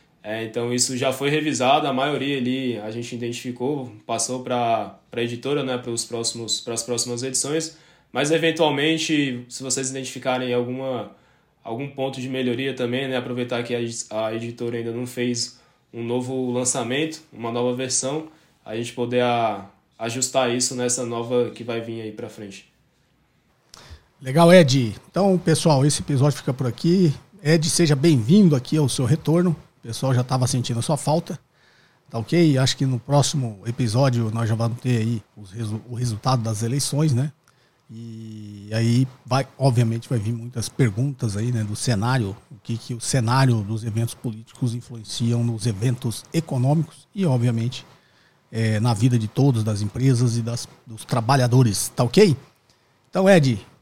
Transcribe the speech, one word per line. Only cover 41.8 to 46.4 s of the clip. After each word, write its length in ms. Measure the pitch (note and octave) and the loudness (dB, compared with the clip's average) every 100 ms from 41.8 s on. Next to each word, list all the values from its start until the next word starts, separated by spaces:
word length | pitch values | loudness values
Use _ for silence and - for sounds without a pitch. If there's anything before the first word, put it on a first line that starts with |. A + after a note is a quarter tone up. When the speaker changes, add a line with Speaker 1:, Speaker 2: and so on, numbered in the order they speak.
| - G#2+ A#2 C3 G2+ G#2 - | -2 0 0 0 -2 -6 -16
Speaker 2:
o 40 | A#2 | -16
que 140 | - A2+ | -8 -8
que 180 | - | -8
o 60 | A#2+ | -8
cenário 640 | - C#3 A2+ C3 C3 A2+ | -2 0 2 4 4 4
dos 240 | G2+ A2 A2+ | 0 -4 -4
eventos 280 | G#2+ A2+ | -2 -2
políticos 640 | - B2 A2 A2+ - B2 A#2+ | -4 -10 -10 -14 -6 -4 -4
influenciam 640 | - A#2+ G#2+ - A#2 A#2 | -10 -16 -10 -2 0 0
nos 240 | A#2 A2 A#2 | 0 -2 -2
eventos 600 | G2 B2 A#2+ A#2 - - | 0 -2 -2 -4 -8 -6
econômicos 760 | D#3+ | -6